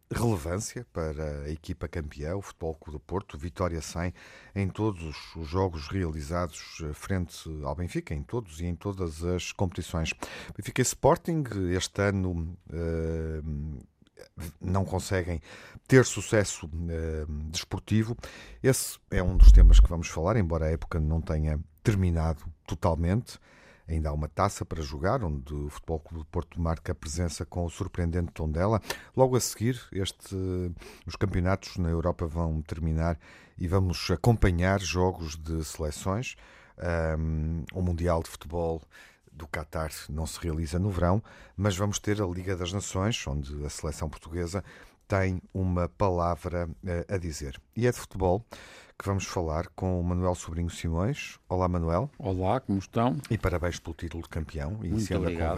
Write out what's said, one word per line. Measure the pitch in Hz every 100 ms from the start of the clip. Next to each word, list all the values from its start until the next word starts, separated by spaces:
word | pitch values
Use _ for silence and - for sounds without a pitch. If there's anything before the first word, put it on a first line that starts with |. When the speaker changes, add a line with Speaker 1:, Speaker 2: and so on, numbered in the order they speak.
| -
Speaker 1:
relevância | - 120 98 76 92 - 127 120
para | 87 80 76 76 73
a | 73
equipa | 82 - - 80
campeã, | 87 73 71 73 98
o |
Futebol | - - 82
Clube | 78 - 73
do |
Porto, | - 87 - 71
vitória | 85 - 90 82
cem | - 82 90 - - - - 98
em | 95
todos | - 107 92 82 71 - 82
os | 78
jogos | 92 95 82 73
realizados, | 98 85 78 71 87 87 - - -
eh, | 78
frente | 73 - 95 85 - 80 78
ao | 69 71
Benfica, | 85 170 170 76
em |
todos | 69 123 98 78
e | 87
em | 82
todas | 101 95 85 78
as | 87 90 -
competições. | - 95 82 85 85 80 - - - - -
Benfica | 113 123
e |
Sporting, | 127 - 131 165 - 165 127 98 90
este | 92 - -
ano, | 101 98 92 85 82 85 -
eh, | 80 82 82 80 80 80 78 76 73 76 65 - _ _ - - - 80 -
não | 90 95
conseguem | 95 92 - 95 87 85 - - - - -
ter | 131 120
sucesso, | - - 110 95 - 82 80 85
eh, | 82 80 78 76 76 78
desportivo. | 82 - - - 107 110 120 - - - -
Esse | 127 127 - - -
é | 98
um | 90 90
dos | -
temas | 92 87 85
que | -
vamos | 82 82
falar, | - 82 113
embora | 85 82 78
a |
época | 80 - 85
não | 76 82
tenha | 80 78 78 76 - _
terminado | - 104 90 82 80 80 - - -
totalmente. | 87 95 80 85 104 - - - - - - -
Ainda | 80 76
há |
uma | 76 76
taça | - 98 - -
para | 82
jogar, | 73 73 87 131
onde | 90 73 65
o | 73 71
Futebol | - - 80
Clube | - 85
do | 78
Porto | 87 - 82
marca | 82 80 -
a | 85
presença | 76 76 85 - 82
com | 90 85
o |
surpreendente | - 92 - 85 87 85
Tondela. | - 80 78 98 110 - - - -
Logo | 131 127
a |
seguir, | - - 113 123 -
este, | 95 92 - - 95 92 90 90 82 - - -
os | -
campeonatos | 101 90 90 95 - -
na | 85
Europa | 82 82 85 82
vão | 82 85 78
terminar | 76 78 80 78 82 80 - - - -
e | 87
vamos | 95 92 82 -
acompanhar | 85 - 113 101 85 92 98
jogos | 95 90 92 87 80 80
de | 80 80
seleções. | 78 - 78 - 92 101 131 - - - - -
Ahm, | 87 85 80 78 80 78 78 82 -
o | 92
Mundial | 90 85 87 82
de | 78
Futebol | - - 85 82 82 - - - - _
do | 71 82
Qatar | 82 78 85 78 - -
não | 76 80
se | -
realiza | 85 78 80 87
no | 101
verão, | 90 87 101 - - - -
mas | 101 90
vamos | 104 104
ter | - 104
a | 95
Liga | 90 92 90
das | 90
Nações, | 98 - 95 101 120 -
onde | 71 69 73 73
a |
seleção | - 80 76 78
portuguesa | - - 85 85 95 - - - _ -
tem | 98 95 90 -
uma | 95 92 87 85
palavra, | - 101 87 85 85 90 87 85 - 92
eh, | 87 -
a | 98
dizer. | 85 73 69 - - -
E | 123
é |
de | -
futebol | - 98 92 98 - - - - - -
que | 95
vamos | 98 -
falar | 98 80 78 90
com | - 92 90
o |
Manuel | 87 90 92 90
Sobrinho | - 82 85
Simões. | - 87 82 101 143 - - -
Olá, | 92 90
Manuel. | 90 82 85 139 -
Speaker 2:
Olá, | 98 92 92 123
como | - 98
estão? | - - 120 151 -
Speaker 1:
E | 113
parabéns | 92 85 87 -
pelo | - 80
título | 85 82
de | 82
campeão. | 85 78 78 71
Speaker 2:
Muito | 107 90
Speaker 1:
Iniciando | 107 101 - 87
a |
Speaker 2:
obrigado, | 82 82